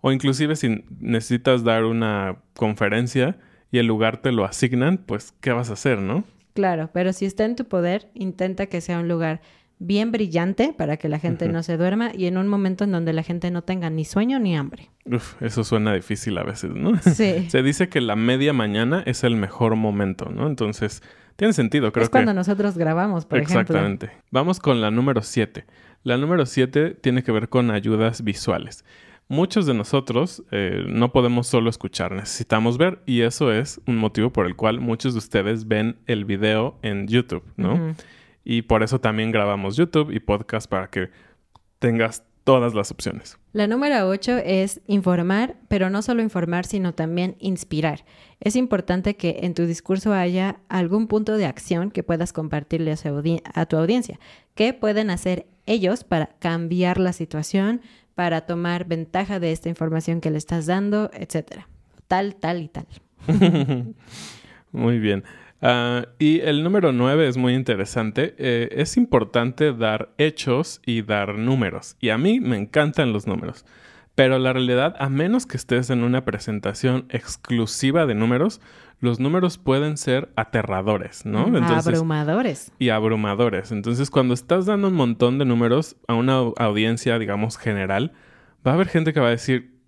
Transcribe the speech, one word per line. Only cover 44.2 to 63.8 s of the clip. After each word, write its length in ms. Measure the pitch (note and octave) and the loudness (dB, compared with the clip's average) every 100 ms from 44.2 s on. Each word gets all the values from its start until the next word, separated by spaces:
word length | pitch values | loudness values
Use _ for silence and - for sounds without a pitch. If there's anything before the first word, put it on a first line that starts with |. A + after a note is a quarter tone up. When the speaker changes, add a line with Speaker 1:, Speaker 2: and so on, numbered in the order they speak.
| A3 B3 | 0 -2
Speaker 2:
es 440 | - F#3+ G3 - - | 0 0 0 -4 -2
informar, 680 | G3+ F#3 F3 E3+ G3 B3+ - - | 0 2 2 2 0 0 -6 -4
pero 200 | G#3 F#3 | 0 0
no 120 | G3 | 0
solo 200 | A3 A#3 | 0 0
informar, 440 | A3 F#3 E3+ E3+ F3+ | 0 -2 -2 -2 -2
sino 280 | G#3 F3+ | -2 -2
también 440 | E3 D#3+ F3 F3+ - | -2 -2 0 -2 -4
inspirar. 640 | G3 F3+ - D#3 D#3 D3 - - - _ | -4 -4 -4 -2 -2 -4 -12 -20 -20 _
Es 160 | G#3 B3 | -2 0
importante 580 | B3+ G3+ - F3+ G3 G3+ | 2 0 0 -2 0 -2
que 240 | F3 - | -4 -2
en 100 | F3+ | -4
tu 120 | E3+ E3+ | -2 -2
discurso 480 | E3 - F#3+ G#3+ | -2 -2 -2 2
haya 460 | G3+ F3+ F#3 F#3+ G3 _ | 0 2 0 -2 -4 _
algún 400 | F#3 F3 G3+ A3 | -2 0 0 2
punto 300 | G#3+ G#3+ G#3+ | 0 0 0
de 80 | F3 | -2
acción 440 | B2+ - E3+ F#3+ | -4 -4 -2 -2
que 140 | G3+ | -4
puedas 300 | E3+ E3 E3+ | -4 -2 -2
compartirle 580 | - D#3 D3+ D3 E3 D#3+ | -4 -4 -6 -4 -2 -2
a 60 | D#3 | -2
su 100 | D3+ | -4
audi-, 340 | C#3+ D3+ E3 - - | -2 0 -2 -4 -4
a 100 | E3 | 0
tu 120 | D#3 | 0
audiencia. 420 | E3 B3 A#3 - - - _ - | 2 2 0 -10 -18 -20 _ 0
¿Qué 180 | A3 | 0
pueden 360 | B3+ G#3+ G#3 G#3+ | 0 0 0 0
hacer 380 | F3 F3+ F3+ - _ - | -2 -2 -4 -6 _ -2
ellos 380 | A3+ F#3 A3+ | 0 2 -2
para 240 | - E3+ D3+ _ | -2 -2 -2 _
cambiar 600 | F3 E3 E3+ F3 F3+ F#3 | -4 -2 -2 0 2 2
la 140 | F#3 | 0
situación, 640 | F3+ D#3+ D3+ D#3 G3 G3 A#3+ - - _ | 0 -6 -6 -2 0 0 -2 -6 -20 _
para 280 | - F3 E3 | -4 0 -2
tomar 440 | E3 E3+ F3 F3 F3 | -2 -4 -2 -4 -4
ventaja 540 | E3 D#3+ F3+ G3 G3 | -6 -2 -4 -2 -2
de 140 | E3+ | -2
esta 160 | D#3+ E3 | -2 -4
información 500 | E3+ D#3+ D#3+ D#3+ E3 | -4 -2 -2 -2 -2
que 100 | D#3+ | 0
le 80 | D#3 | -4
estás 280 | - E3+ D#3 | -2 -4 0
dando, 440 | F3+ G3+ G#3 G#3+ | -2 0 -2 -2
etcétera? 560 | - E3+ E3 D3+ - - - _ _ _ | -8 -8 -8 -8 -16 -20 -20 _ _ _
Tal, 260 | F#3 G3 G3 | -2 -2 -4
tal 260 | D#3+ F3 | -4 -4
y 60 | D3+ | -6
tal. 180 | - E3 - _ _ - | -12 -16 -20 _ _ 0
Speaker 1:
<laughs> 720 | D#3+ F3 F3 C3+ B2+ | 4 6 4 2 -2